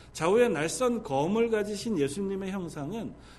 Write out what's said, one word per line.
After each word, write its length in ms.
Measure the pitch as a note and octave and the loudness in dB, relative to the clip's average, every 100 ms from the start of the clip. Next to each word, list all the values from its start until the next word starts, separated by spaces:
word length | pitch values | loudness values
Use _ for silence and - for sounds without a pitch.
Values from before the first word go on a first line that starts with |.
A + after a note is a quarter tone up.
| - | -16
좌우에 380 | - E3 A3 A#3+ | -2 2 6 4
날선 540 | D#3 E3 - B3 A#3 | 4 -2 0 0 0
검을 480 | - C3+ D#3+ A3 A#3 | 0 0 2 2 2
가지신 460 | G#3+ G3+ G3+ A#3 F#3 | 2 -2 -4 -2 0
예수님의 540 | C#3 F#3+ G3 G3 F#3+ | 0 0 -4 -4 -4
형상은 640 | G3 E3+ D3+ C#3 A3+ C#3+ - - | -6 -6 -8 -8 -6 -8 -12 -20